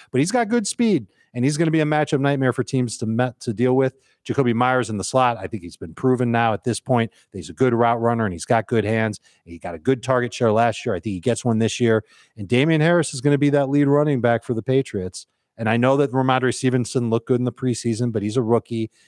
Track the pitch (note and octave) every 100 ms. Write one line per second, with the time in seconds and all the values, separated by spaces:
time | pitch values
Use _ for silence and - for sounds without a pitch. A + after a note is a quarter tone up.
0 | - C3 E3 A#3+ A3 A#3+ G#3 - A#3 E3+
1 | G#2 _ _ B2 B2+ D3 E3 D#3+ D3+ D3+
2 | D3+ C#3+ C#3+ C#3+ C3 A#2+ B2 C3 B2 -
3 | A2 A2+ B2+ - - G2+ B2+ C3 C3 -
4 | _ _ - C#3 B2 A#2 B2 B2+ A#2 G#2+
5 | F#2+ C3 B2+ A#2 F#2+ G#2 F2 - F2 D#2+
6 | C3 B2 A#2+ A#2 A#2 G#2 - G#2+ - B2
7 | A2+ - _ G2 D#2+ E2 B2+ A#2 A#2 A#2
8 | A#2 A#2 G#2+ E2+ - A#2 A2 A#2 G#2 A2
9 | A2 G2+ _ _ - E2+ F#2 E2 G2 C3
10 | G#2+ B2+ A#2+ - A#2+ G#2+ A#2 A2 B2+ F#2
11 | A2 F#2 A#2+ A2+ B2 A2 A2+ - A#2+ A2
12 | - _ _ - G2 A#2+ D3+ D#3+ D#3 F3
13 | D3+ C3+ C#3+ C#3+ C#3+ C#3+ C3+ C#3+ C#3+ C#3+
14 | D3+ C3+ A#2 A#2 - A2+ G#2+ C3+ C3 G#2
15 | F#2 - - _ _ - A2 A#2 B2 C#3
16 | C#3 C3 C3 C3 B2+ - C3 B2 A#2 C3
17 | A#2 A#2 - B2 B2 - B2+ A#2 A#2+ G#2+
18 | A#2+ A2 G2+ A2+ A2+ A#2 - A#2 A2 _